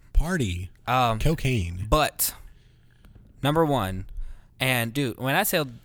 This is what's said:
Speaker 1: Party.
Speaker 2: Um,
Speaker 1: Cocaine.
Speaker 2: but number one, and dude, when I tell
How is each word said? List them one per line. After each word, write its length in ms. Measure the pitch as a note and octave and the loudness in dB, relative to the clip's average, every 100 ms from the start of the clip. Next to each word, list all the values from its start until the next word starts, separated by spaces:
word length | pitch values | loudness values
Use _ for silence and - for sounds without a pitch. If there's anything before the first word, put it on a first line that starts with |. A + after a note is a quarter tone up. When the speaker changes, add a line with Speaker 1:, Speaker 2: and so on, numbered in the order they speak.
| - | 0
Speaker 1:
Party. 580 | - D#3 F#3 G#2 F2 F#2 - - | 2 2 2 0 -2 -8 -8 -2
Speaker 2:
Um, 320 | B2+ A#2+ A2 | 2 2 2
Speaker 1:
Cocaine. 680 | C#3+ E3 C3 A#2+ E2+ F2+ G#2+ | 2 2 0 0 -2 -4 0
Speaker 2:
but 440 | D3+ C#3+ - - - - - - - - - - - - - | 2 2 -2 -4 -6 -16 -20 -20 -20 -20 -20 -20 -20 -20 -6
number 200 | C#3 D#3 D#3 | 0 2 2
one, 400 | C3 F#2+ F#2+ - - - - - - | 2 0 -4 -8 -8 -8 -10 -18 -4
and 320 | C3 B2 A#2 | 0 0 0
dude, 240 | C3+ B2+ - | -2 -4 -2
when 160 | C3 D#3+ | 0 0
I 80 | |
tell 240 | G#3 F3 C3+ A#2 | 2 0 -2 -6